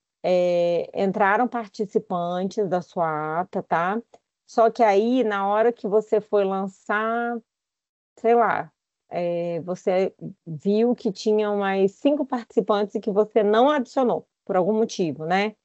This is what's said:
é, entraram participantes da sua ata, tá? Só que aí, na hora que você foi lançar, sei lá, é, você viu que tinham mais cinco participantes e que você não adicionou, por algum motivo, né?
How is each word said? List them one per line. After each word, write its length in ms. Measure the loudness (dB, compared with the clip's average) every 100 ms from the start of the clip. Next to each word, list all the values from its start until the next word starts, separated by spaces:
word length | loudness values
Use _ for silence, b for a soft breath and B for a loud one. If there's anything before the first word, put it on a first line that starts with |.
| _ _
é, 680 | 0 2 2 2 0 0 -4
entraram 520 | -2 -2 2 2 2 0
participantes 1200 | -4 -10 -8 -4 -4 -4 -6 -4 -4 -4 -4 -2
da 140 | -4
sua 600 | -4 -4 -4 -4 -4 -4
ata, 220 | -4 -8
tá? 400 | -4 -2 -2 -4 -8 -20 _ _ _
Só 220 | 2 2
que 120 | 4
aí, 400 | 4 4 2 0
na 240 | 0 -2 0
hora 260 | 2 0
que 140 | 0 0
você 340 | 0 2 -2
foi 240 | 0 0
lançar, 920 | 0 -2 -6 -10 -4 -2 -2 -2 -4 -8 _ _ _ _ _ _ _ -4
sei 160 | 2
lá, 380 | 4 4 0 -6 _ _ _ _
é, 500 | -6 -4 -4 -4 -6
você 540 | -6 -4 0 0 0 -4 -16 -16 -14
viu 480 | -6 -2 2 2
que 180 | 0 -4
tinham 460 | -4 0 0 0 -2
mais 340 | -2 2 0
cinco 320 | 2 0 0
participantes 720 | -2 -6 -2 -2 0 0 0
e 60 | -4
que 120 | -2
você 300 | 0 2 2
não 260 | 4 4 4
adicionou, 580 | 2 -2 -2 0 -2 -6 _
por 120 | -4 0
algum 160 | 0
motivo, 540 | 0 -2 -2 -4 -4 -2
né? 280 | -2 -2 -6